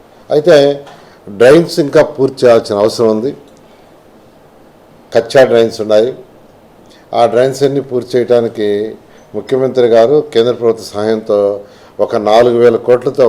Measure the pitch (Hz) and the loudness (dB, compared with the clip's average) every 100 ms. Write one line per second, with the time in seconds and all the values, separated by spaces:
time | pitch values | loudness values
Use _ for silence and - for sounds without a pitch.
0 | _ _ - 147 151 151 139 143 - - | _ _ -6 -2 2 4 2 -2 -10 -20
1 | - - - 101 120 151 170 - 143 147 | -20 -20 -12 2 4 4 2 -2 0 0
2 | - - 131 - 123 113 110 104 107 107 | 0 0 -4 0 2 2 0 -2 -2 0
3 | 113 110 127 151 - _ _ _ _ _ | -2 -2 -6 -10 -18 _ _ _ _ _
4 | _ _ _ _ _ _ _ _ _ _ | _ _ _ _ _ _ _ _ _ _
5 | - 120 117 139 127 117 113 110 107 107 | -6 -4 0 2 4 2 0 -2 0 0
6 | 123 131 - - _ _ _ _ _ _ | 0 -4 -16 -20 _ _ _ _ _ _
7 | _ - 117 113 131 135 139 139 135 123 | _ -2 0 0 -2 0 -4 -4 -6 -8
8 | 120 127 117 120 117 110 104 101 110 110 | -4 -4 0 0 -2 -4 -4 -4 -6 -12
9 | _ _ _ 107 98 131 131 127 120 117 | _ _ _ -14 -6 -2 -2 0 2 4
10 | 117 151 147 113 117 110 117 110 95 101 | 4 2 0 -2 -2 -2 -4 -4 -8 -6
11 | 107 110 107 104 101 101 - - - - | -4 -4 -2 -2 -2 -4 -12 -20 -16 -6
12 | 101 113 104 107 123 117 120 113 - 123 | -4 -2 2 2 4 2 2 2 0 0
13 | 139 127 | 0 0